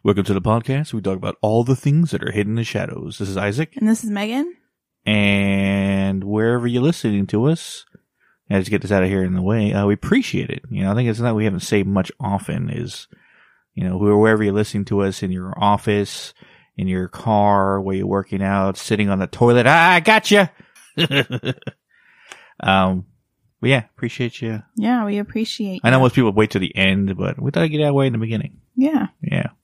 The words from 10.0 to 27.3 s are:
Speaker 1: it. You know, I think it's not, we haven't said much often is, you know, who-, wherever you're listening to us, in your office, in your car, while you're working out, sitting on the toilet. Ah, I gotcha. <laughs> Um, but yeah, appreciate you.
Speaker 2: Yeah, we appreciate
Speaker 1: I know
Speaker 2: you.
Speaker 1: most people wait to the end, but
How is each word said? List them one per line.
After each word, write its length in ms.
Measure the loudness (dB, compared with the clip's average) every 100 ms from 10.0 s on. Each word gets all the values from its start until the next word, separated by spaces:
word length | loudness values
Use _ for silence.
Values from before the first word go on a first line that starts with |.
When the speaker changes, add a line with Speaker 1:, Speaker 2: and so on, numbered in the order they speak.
| 2 0 0 -4 -6
Speaker 1:
it. 120 | -10 -8
You 120 | -4 -2
know, 80 |
I 20 | 0
think 140 | 0
it's 100 | 0
not, 160 | -2 0
we 80 |
haven't 160 | 0 -2
said 280 | -2 0 0
much 220 | -2 -2 -6
often 480 | -6 -6 -4 -6 -6
is, 400 | -6 -10 -12 -20 _ _ _ _ _ _
you 100 | -6
know, 160 | -4 0
who-, 180 | 4 6
wherever 240 | 6 4
you're 120 | 2
listening 320 | 0 -2 -4 -2
to 160 | 0
us, 200 | 0 -2
in 100 | -6
your 200 | -6 -8 0
office, 720 | 2 2 2 0 -2 -8 -16 _ -20 _ _ -8
in 100 | -4
your 220 | -2 -4
car, 720 | -6 0 4 4 4 2 0
while 120 | -2
you're 140 | -4 -2
working 340 | -2 -2 -4
out, 360 | -2 0 0 -4
sitting 320 | -2 0 0
on 100 | 0
the 80 | -4
toilet. 400 | 2 4 6 6
Ah, 280 | 6 6 4
I 40 |
gotcha. 540 | 4 2 4 4 4 _ -20 _ _ -4
<laughs> 580 | -2 0 -2 -4 -6 -8 -12 _ _ _ _ _ _ -20 -20 _
Um, 460 | 2 4 2 0 -6 _ _ _ _ _
but 100 | 0
yeah, 120 | 0 -2 _
appreciate 440 | -8 -4 -6 -6
you. 220 | -8 -8 -8 -4
Speaker 2:
Yeah, 260 | 0 0 -2
we 120 | -4
appreciate 640 | -4 -4 -6 -6 -8 -4
Speaker 1:
I 60 | 2
know 60 | 4
Speaker 2:
you. 40 |
Speaker 1:
most 120 | 4 4
people 160 | 2
wait 200 | 4 2
to 80 | 0
the 140 | -4 0
end, 380 | 2 2 -2 -2
but 220 | -4